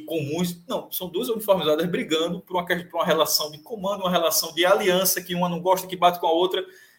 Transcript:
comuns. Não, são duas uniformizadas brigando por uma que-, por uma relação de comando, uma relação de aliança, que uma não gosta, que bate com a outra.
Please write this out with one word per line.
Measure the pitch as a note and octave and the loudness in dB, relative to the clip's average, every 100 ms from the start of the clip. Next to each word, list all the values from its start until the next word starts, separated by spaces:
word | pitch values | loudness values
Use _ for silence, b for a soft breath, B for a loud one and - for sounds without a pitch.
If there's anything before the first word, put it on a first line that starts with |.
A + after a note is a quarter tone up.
comuns. | - D#3+ C#3 E3 F3 - - | -6 -4 -2 -2 -4 -4 -8
Não, | G3 - | -8 -6
são | - F3+ | -10 -6
duas | F3 B3 | -4 -4
uniformizadas | A3 G#3 F#3+ D3+ D3+ F3 | -2 2 2 4 2 0
brigando | G#3+ A3+ D#3+ E3+ F3 | -2 0 0 0 -4
por | - F3+ | -4 -4
uma | F3 | -2
que-, | F3 | -4
por | - - | -2 -2
uma | |
relação | D#3+ D#3 D3+ - D3+ | 2 2 2 0 -4
de | D3+ | -10
comando, | - G#3+ F#3+ G3+ | -12 -6 -4 -2
uma | F3+ | 0
relação | F3 E3 - E3 | 2 2 0 -2
de | D3+ F3+ | 0 4
aliança, | G#3+ G3 F3+ F#3 F3+ | 4 4 2 2 -2
que | F3+ | -4
uma | F3 F3 | -2 -2
não | E3+ | 0
gosta, | F3+ F3+ F#3 | 2 0 0
que | F3 | 2
bate | F3 F3 | 2 4
com | E3+ | 0
a | |
outra. | E3 F#3 F#3 F#3 B B | 2 2 0 -6 B B